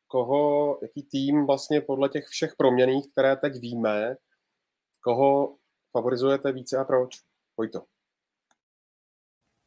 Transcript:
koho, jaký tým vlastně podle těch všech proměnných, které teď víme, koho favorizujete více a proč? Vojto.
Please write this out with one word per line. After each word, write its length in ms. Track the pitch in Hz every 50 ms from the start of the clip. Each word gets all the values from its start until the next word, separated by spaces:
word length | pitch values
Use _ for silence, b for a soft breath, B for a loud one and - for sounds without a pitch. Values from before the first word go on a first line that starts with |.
| _ _
koho, 720 | - 127 120 120 139 147 147 147 147 147 147 143 135 -
jaký 220 | 110 - - 147 139
tým 420 | _ - 135 135 139 147 147 143
vlastně 360 | 135 139 135 - - 151 147
podle 280 | 147 - 135 135 139 135
těch 160 | - 147 -
všech 280 | - - - 160 151 - -
proměnných, 540 | 143 131 123 127 127 131 131 139 - -
které 240 | - 139 131 135 135
teď 240 | 135 - 147 135 120
víme, 560 | 120 120 120 117 113 107 104 104 110 120 135 - _ _ _ _ _ _ _ _ _ _ _ _ _ _ _ _ -
koho 520 | 120 117 127 139 139 139 139 143 - - _ _ _ _ _ _ _
favorizujete 600 | - 123 117 123 127 120 131 135 139 135 139 139
více 260 | 127 127 123 - 131 131
a 60 | 131
proč? 320 | - 135 127 127 127 - - _ _ _ _ _ _ _ -
Vojto. 260 | 113 107 - 95 - _ _ _ _ _ _ _ _ _ _ _ _ _ _ _ _ _ _ _ _ _ _ _ _ _ _ _ _ _ _ _ _ _ _ _ _